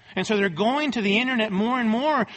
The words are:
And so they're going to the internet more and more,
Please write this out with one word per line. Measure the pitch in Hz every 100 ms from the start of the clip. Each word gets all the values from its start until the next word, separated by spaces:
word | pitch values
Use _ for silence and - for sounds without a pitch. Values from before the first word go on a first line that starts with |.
| - -
And | -
so | 208
they're | 196
going | 156 214 277 302
to | 233
the | 202 202
internet | 254 247 214
more | 185 220 254
and | 226
more, | 226 294 285 208